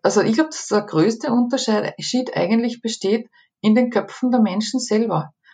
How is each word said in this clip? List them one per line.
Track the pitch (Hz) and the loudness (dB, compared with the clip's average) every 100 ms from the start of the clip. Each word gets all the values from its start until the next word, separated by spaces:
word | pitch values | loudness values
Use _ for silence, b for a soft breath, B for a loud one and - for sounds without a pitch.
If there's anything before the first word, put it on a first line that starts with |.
also | - 208 | 0 2
ich | 196 | 2
glaub, | 226 311 | 2 0
dass | - - | -2 -2
der | 214 | -2
größte | - 160 185 226 - | 0 2 2 2 0
Unterschied | 247 240 262 - 214 - - 160 254 254 - | 0 2 0 0 -2 -2 -8 -4 -2 -2 -2
eigentlich | 175 226 240 233 | 0 2 0 -4
besteht | 226 - 190 226 226 b b _ | -8 -4 -2 -2 -4 b b _
in | 214 220 | 2 4
den | 247 | 4
Köpfen | 208 - - 254 | 0 -4 -4 0
der | 247 | 2
Menschen | 208 185 220 254 | 2 0 -4 -4
selber. | - 214 226 165 - _ b | -2 0 0 -2 -4 _ b